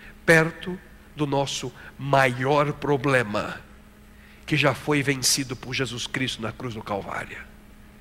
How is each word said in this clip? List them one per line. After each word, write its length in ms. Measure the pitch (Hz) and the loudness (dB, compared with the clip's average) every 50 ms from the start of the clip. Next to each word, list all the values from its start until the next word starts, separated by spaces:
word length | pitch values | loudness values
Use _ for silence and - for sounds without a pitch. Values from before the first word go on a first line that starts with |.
| - - - - - | -20 -20 -20 -2 4
perto 540 | - 165 160 160 165 165 - - 190 180 190 - - - - - - - | 6 6 8 6 4 -2 -6 -8 -8 -8 -10 -12 -18 -20 -20 -20 -20 -4
do 100 | 147 151 | -4 -2
nosso 480 | 139 139 139 139 135 - - - 123 - - - - - | 0 0 0 0 -2 -4 -6 -8 -8 -10 -12 -18 -18 -14
maior 760 | - 131 139 139 135 135 131 123 127 127 135 147 143 147 143 143 | -10 -2 2 4 6 6 4 2 0 0 2 2 4 2 0 -2
problema, 840 | - - 139 143 131 123 143 131 123 113 104 104 104 - - - - - - - - - - - - - - - - - - - - - | -4 0 0 0 2 2 2 2 2 2 0 -2 -4 -4 -4 -8 -10 -14 -18 -20 -20 -20 -20 -20 -20 -20 -20 -20 -20 -20 -20 -20 -16 -4
que 100 | - 156 | -2 2
já 200 | 139 143 143 123 | 4 4 4 2
foi 260 | - - 147 151 143 | 2 0 0 2 2
vencido 540 | 127 143 139 131 123 - - 143 135 123 127 | 2 2 0 2 2 2 2 2 0 -4 -8
por 180 | - - 123 127 | -8 -8 -8 -4
Jesus 320 | 131 135 110 120 120 - | -4 -4 -4 -4 -6 -6
Cristo 360 | - - 131 131 120 - - | -6 -4 -4 -2 -4 -4 -4
na 100 | 110 107 | -6 -8
cruz 240 | 107 - 123 123 104 | -6 -6 -8 -8 -8
do 80 | 110 - | -8 -6
Calvário. 560 | - 104 98 92 - - - - - - - - - - - - - - - - - - - | -4 -4 -4 -4 -6 -8 -8 -8 -10 -12 -14 -14 -16 -18 -20 -20 -20 -20 -20 -20 -20 -20 -20